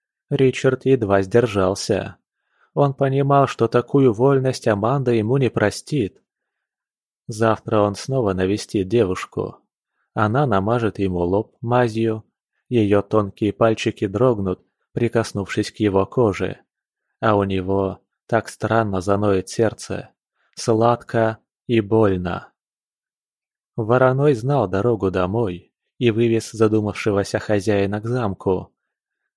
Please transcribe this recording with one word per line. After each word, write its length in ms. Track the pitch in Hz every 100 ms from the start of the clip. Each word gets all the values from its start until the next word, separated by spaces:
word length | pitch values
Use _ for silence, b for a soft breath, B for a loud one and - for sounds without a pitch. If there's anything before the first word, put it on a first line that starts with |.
| _ _ -
Ричард 560 | 139 131 127 135 127 131
едва 340 | 131 101 98
сдержался. 960 | 95 117 120 101 92 101 - 98 98 - _ _ _ _ _
Он 220 | 151 139
понимал, 520 | 139 135 135 139 139 135
что 220 | - 113
такую 460 | 120 - 143 131
вольность 520 | 107 135 135 131 123 120
Аманда 440 | 101 107 143 123
ему 260 | 117 107 135
не 140 | 123
простит. 720 | - 104 - - 147 95 _ _ _ _ _ _ _ _ _ _ _ -
Завтра 540 | 110 113 107 - 107
он 140 | 104
снова 380 | 101 - 131 104
навестит 560 | 92 95 104 - 107 95
девушку. 680 | 117 95 92 - 104 98 - _ _ _ _ _
Она 320 | 120 107 127 143
намажет 520 | 98 101 120 110 -
ему 200 | 95 90
лоб 400 | 87 98 113 -
мазью. 640 | 117 123 120 110 113 110 - _ _ _ -
Ее 320 | 120 104 101
тонкие 500 | - 107 98 - 104
пальчики 540 | - 113 110 110 - 104
дрогнут, 580 | 101 131 107 95 92 _ _ _
прикоснувшись 800 | - 117 117 110 101 95 - 104
к 40 | -
его 260 | 104 95 95
коже. 540 | - 113 90 92 - _ _ _ _ _ -
А 140 | 117
у 80 | 104
него 560 | 98 95 92 98 95 92 _ _ -
так 220 | 113 -
странно 520 | - 107 113 107 98
заноет 480 | 92 101 104 95 -
сердце. 640 | - 110 - - 95 - _ _ _ _
Сладко 840 | - - 110 117 120 - 117 110 110 _ _ -
и 140 | 113
больно. 720 | 101 110 104 92 90 92 - _ _ _ _ _ _ _ _ _ _ _ _
Вороной 600 | - 107 123 131 131 147
знал 340 | 120 123 143 98
дорогу 420 | 95 117 110 95
домой 640 | 92 90 110 107 87 _ _ _ -
и 140 | 120
вывез 400 | 110 120 113 -
задумавшегося 880 | 110 110 107 104 - 113 101 95 107
хозяина 600 | - 104 95 101 98 107
к 60 | 113
замку. 640 | 127 110 92 98 92 95 _ _ _ _ _ _